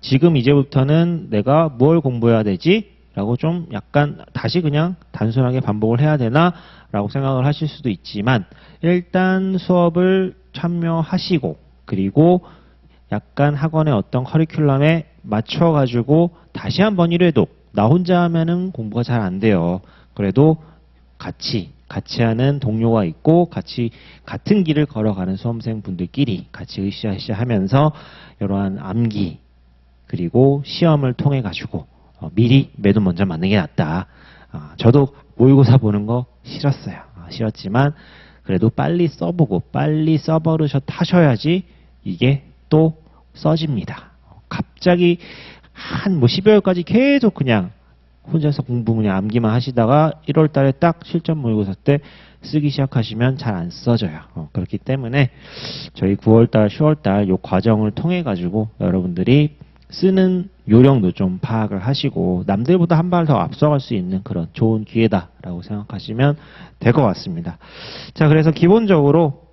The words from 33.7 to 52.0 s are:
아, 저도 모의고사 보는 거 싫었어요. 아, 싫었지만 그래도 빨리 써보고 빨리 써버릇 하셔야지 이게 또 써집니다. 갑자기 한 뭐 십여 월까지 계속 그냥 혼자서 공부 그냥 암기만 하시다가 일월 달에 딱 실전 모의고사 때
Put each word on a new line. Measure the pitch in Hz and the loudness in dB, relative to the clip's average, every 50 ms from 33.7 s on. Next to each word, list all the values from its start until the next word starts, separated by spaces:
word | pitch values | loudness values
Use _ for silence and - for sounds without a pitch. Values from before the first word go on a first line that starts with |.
| _ - 87 76 80 90 95 _ _ _ - - - - - _ | _ -4 -4 -2 -4 -6 -6 _ _ _ -20 -20 -20 -20 -20 _
아, | - 85 73 76 - - | -16 -16 -16 -16 -14 0
저도 | - 117 120 147 139 131 - - - _ _ | 2 4 4 4 2 2 -2 -14 -20 _ _
모의고사 | - 113 131 139 139 139 107 120 131 | 2 4 6 8 6 6 6 6 4
보는 | - 107 104 104 104 | 4 2 -2 -2 -2
거 | 107 117 123 127 _ _ _ _ | -2 -4 -4 -4 _ _ _ _
싫었어요. | - - - - 143 135 - - 107 92 - - _ _ | -16 -14 -4 -4 -4 -4 -4 -8 -16 -16 -16 -20 _ _
아, | 90 85 85 | -20 -20 -18
싫었지만 | - - 120 110 107 - - 95 - 123 135 143 143 - - - - - - - _ _ _ | -10 -6 -6 -6 -6 -8 -10 -4 0 0 0 0 -2 -6 -20 -20 -20 -20 -20 -20 _ _ _
그래도 | - 95 180 139 113 | -4 -2 0 0 0
빨리 | - - 135 156 170 175 175 160 | 0 0 -2 -2 0 0 0 -2
써보고 | - - 175 170 175 175 156 - - 170 - _ | -2 -4 -6 -6 0 0 0 0 0 -4 -6 _
빨리 | - 135 143 151 151 156 156 160 160 147 | -4 -4 -2 -2 -2 -2 0 0 0 -2
써버릇 | - - 160 160 156 160 160 160 156 143 - 139 - - | 0 -2 -2 -2 0 -2 -2 0 -2 -2 -2 -4 -6 -6
하셔야지 | - - 180 - - 180 165 147 120 104 - 147 170 190 185 _ - _ _ _ _ _ _ | -6 -6 -4 0 2 4 4 4 2 2 0 0 -2 -2 -2 _ -20 _ _ _ _ _ _
이게 | 101 92 82 117 127 139 139 - - _ _ _ _ | -10 -6 0 0 0 0 0 -4 -12 _ _ _ _
또 | - 156 160 160 160 - _ _ _ _ _ _ _ | 2 2 2 2 0 -6 _ _ _ _ _ _ _
써집니다. | - - 156 160 165 160 156 135 104 87 - - - - - _ _ _ _ - - _ _ | -6 -2 -2 0 0 -2 -4 -4 -6 -6 -8 -12 -16 -18 -20 _ _ _ _ -20 -20 _ _
갑자기 | - - - _ _ _ - 180 175 175 180 175 170 170 - - - - - - - - _ _ _ | -10 -10 -10 _ _ _ 0 2 2 4 4 2 2 0 -4 -20 -20 -20 -20 -20 -20 -20 _ _ _
한 | - - - - - - 202 185 160 | -18 -14 -8 -8 -6 -2 -2 0 2
뭐 | 120 120 | 2 2
십여 | - - 190 214 | 2 2 2 4
월까지 | 214 208 190 190 185 175 170 | 4 4 4 2 -2 -2 -2
계속 | - 165 226 262 277 285 285 247 214 - | 0 0 2 4 4 2 2 2 0 0
그냥 | - 151 127 113 104 90 87 - _ _ _ _ _ _ _ _ _ _ - | 0 -2 0 0 0 0 -4 -10 _ _ _ _ _ _ _ _ _ _ -4
혼자서 | - 165 147 151 143 - | -4 0 0 0 -2 -2
공부 | 131 - 123 120 117 110 113 | -4 -4 -4 -4 0 0 0
그냥 | 110 107 104 95 95 | 0 0 0 0 -2
암기만 | 98 107 107 120 117 110 | -2 -2 -2 0 0 0
하시다가 | 110 123 120 - 123 123 113 110 135 151 156 156 147 - - - | 0 0 -2 -2 0 0 2 4 4 4 4 2 0 -6 -8 -2
일월 | 143 156 156 151 | 2 2 2 2
달에 | 151 143 135 139 | 2 2 2 2
딱 | 135 - - 170 160 - - | 2 2 0 0 0 0 -10
실전 | - - 170 - - 160 156 | -6 -6 -6 -2 -2 -4 -4
모의고사 | 135 117 110 107 104 95 95 - _ | -2 -2 0 0 0 -2 -4 -4 _
때 | - 143 143 | 0 0 0